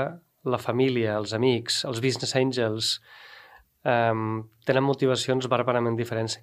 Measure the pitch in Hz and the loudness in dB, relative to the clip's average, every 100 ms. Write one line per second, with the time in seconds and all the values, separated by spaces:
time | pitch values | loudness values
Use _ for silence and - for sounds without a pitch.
0 | 139 170 _ _ 135 120 - 120 131 123 | -2 -6 _ _ -4 -2 0 2 2 2
1 | 110 107 104 110 127 117 117 - 143 113 | 0 -2 -2 0 2 2 0 -4 -4 -2
2 | 131 117 120 131 131 123 113 110 107 - | -2 -2 -2 0 0 0 -2 -2 -4 -6
3 | - - - - - - _ _ 135 120 | -10 -20 -20 -20 -20 -20 _ _ 0 2
4 | 117 110 110 110 110 _ - 131 139 135 | 2 0 -2 -4 -8 _ 0 2 2 2
5 | 135 123 - 131 123 123 123 120 117 117 | 0 0 0 2 4 4 2 0 0 -2
6 | 117 113 113 - | -4 -4 -4 -6